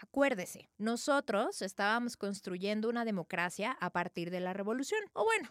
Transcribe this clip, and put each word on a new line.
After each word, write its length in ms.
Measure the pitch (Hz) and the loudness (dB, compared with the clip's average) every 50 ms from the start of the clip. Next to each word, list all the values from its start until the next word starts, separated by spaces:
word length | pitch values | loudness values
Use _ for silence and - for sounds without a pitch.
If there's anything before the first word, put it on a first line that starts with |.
Acuérdese, 720 | - - - 269 277 277 254 180 175 - - - - _ _ - | -20 -4 2 4 4 4 4 0 -4 -8 -10 -14 -18 _ _ -4
nosotros 840 | 208 226 233 226 - 294 277 277 277 - 214 196 247 370 415 - | -2 -2 0 0 2 4 4 4 4 2 2 2 2 0 -2 -4
estábamos 560 | 208 190 - - 202 208 220 240 240 240 - | -6 -6 -2 0 2 2 2 2 0 -2 -4
construyendo 720 | - 202 202 202 190 - 190 180 180 190 202 214 214 214 233 | -4 -4 -4 -4 -6 -6 -6 -4 -2 0 0 0 2 0 0
una 160 | 233 240 233 | 0 0 0
democracia 720 | 226 208 180 156 - - 175 175 180 - - 202 240 - - | 0 0 -2 -2 -2 0 0 0 0 -2 -2 -2 -2 -2 -2
a 100 | - 180 | -4 -2
partir 400 | - 175 175 180 - - 170 170 | 0 0 -2 0 -2 -4 -4 -4
de 80 | 180 180 | -2 -2
la 140 | 180 180 | -2 -2
revolución, 480 | 190 196 196 208 233 262 277 - 415 440 415 339 | -2 -2 -2 -2 -2 -2 -2 -2 -2 -2 -2 -4
o 120 | _ - 415 | _ 0 2
bueno, 240 | 440 453 415 277 - | 4 4 2 0 -4